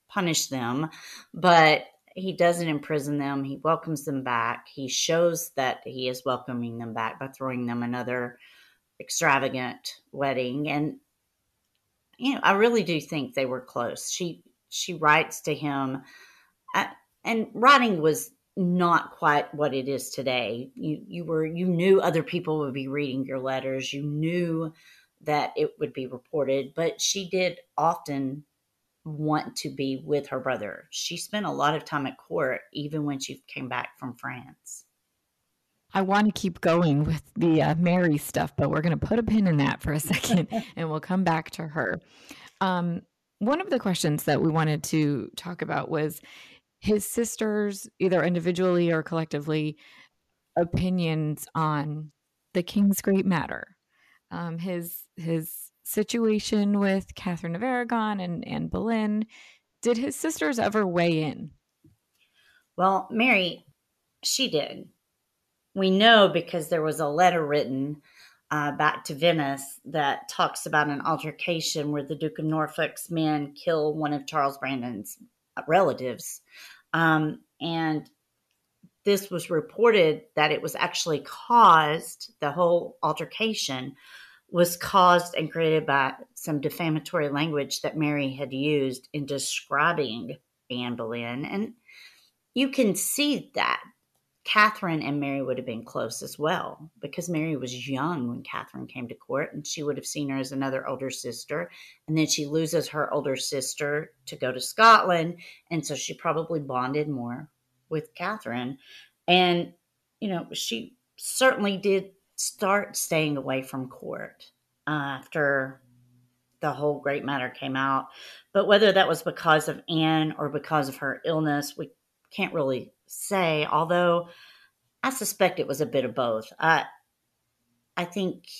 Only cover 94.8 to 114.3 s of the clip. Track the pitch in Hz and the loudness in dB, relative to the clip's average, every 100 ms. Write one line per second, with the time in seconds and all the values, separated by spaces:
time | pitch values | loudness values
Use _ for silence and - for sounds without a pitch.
94.8 | 185 160 139 143 143 139 131 127 123 113 | -4 -2 -2 -4 -2 -4 -4 -4 -6 -8
95.8 | - 143 117 - - - 151 180 - - | -8 -6 -6 -6 -12 -4 -2 -2 -4 -10
96.8 | 156 _ - - 170 160 160 147 127 123 | -18 _ -12 -8 -4 -2 -2 -2 -6 -8
97.8 | 123 131 151 170 120 120 - - - 131 | -6 -4 -2 -2 -4 -6 -8 -10 -10 -12
98.8 | 123 131 120 - - 135 156 147 147 - | -14 -12 -14 -14 -6 -4 -4 -8 -10 -6
99.8 | 147 139 135 151 139 135 135 135 135 131 | -4 -4 -6 -6 -4 -4 -4 -4 -2 -4
100.8 | - 127 131 123 120 113 - 147 175 - | -4 -6 -6 -8 -8 -10 -8 -8 -8 -12
101.8 | - - - 156 151 - 143 160 160 165 | -20 -16 -2 0 2 0 0 -2 0 0
102.8 | 131 151 143 143 139 131 - 143 131 - | -2 -2 -2 -2 -2 -4 -4 -4 -6 -4
103.8 | 147 147 160 _ - - 127 127 - - | -4 -4 -6 _ -16 -6 -4 -4 -4 6
104.8 | 226 214 180 170 165 175 - - - 165 | 10 10 8 2 0 -6 -12 -20 -6 -4
105.8 | 151 139 - - 170 156 160 165 139 127 | -4 -6 -8 -6 -2 -2 -2 -4 -4 -4
106.8 | 127 147 151 135 120 123 151 _ _ _ | -2 -2 -2 -2 -4 -8 -12 _ _ _
107.8 | - 156 151 - 175 214 113 120 123 139 | -8 -6 -6 -8 -6 -6 -6 -6 -6 -10
108.8 | - - - _ - 180 180 175 170 - | -16 -20 -20 _ 2 4 6 2 -2 -10
109.8 | _ _ _ - 208 175 - 170 - 226 | _ _ _ -10 -6 -6 -8 -8 -6 -8
110.8 | - _ _ - - - 262 - 202 190 | -10 _ _ -14 -8 2 4 4 0 0
111.8 | 196 190 190 - _ - - - 196 202 | 2 2 0 -14 _ -8 -8 -2 0 2
112.8 | 196 - - 165 156 143 131 131 131 135 | 0 -6 -2 0 0 -2 -2 -4 -4 -8
113.8 | 131 - - - 110 | -10 -12 -12 -10 -12